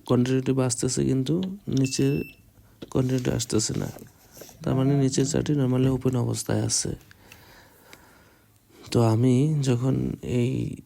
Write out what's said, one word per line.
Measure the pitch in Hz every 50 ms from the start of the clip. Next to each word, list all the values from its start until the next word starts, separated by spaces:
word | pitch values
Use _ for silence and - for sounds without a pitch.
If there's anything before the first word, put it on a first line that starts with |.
| -
কন্টিনিউটি | - 127 120 123 127 131 131 127 135
বাজতেছে | 131 131 131 123 - - - 127 - 143 135
কিন্তু | 131 131 131 127 143 160 180 190 185 196 202 - -
নিচে | 127 135 135 131 - - 139 139 143 160 - - - _ - - _ - - - - - - -
কন্টিনিউটি | - 131 127 127 131 127 123 135
আসতেছে | - 117 - - - 107 - - - 50
না, | 50 - - - - - - - _ - - - - - - -
তার | - 147 131
মানে | 131 131 135 143
নিচের | 143 135 131 135 147 135
চারটি | 135 - 131 - -
normally | 151 143 131 123 127 127 131 131
ওপেন | 131 120 - 131 127
অবস্থায় | 120 117 117 113 110 - - 107 107
আছে। | 113 110 - - - - - - - - - - - - - - - - - - - - - - - - - - - - - - - - _ _ _ _ _ _ _ _ - -
তো | - - - 123
আমি | 117 113 110 110 123 131 123 127 143 156 156 143
যখন | 131 135 120 120 127 135 131 - - - - -
এই | - 64 123 123 120 131 131 - - - - - -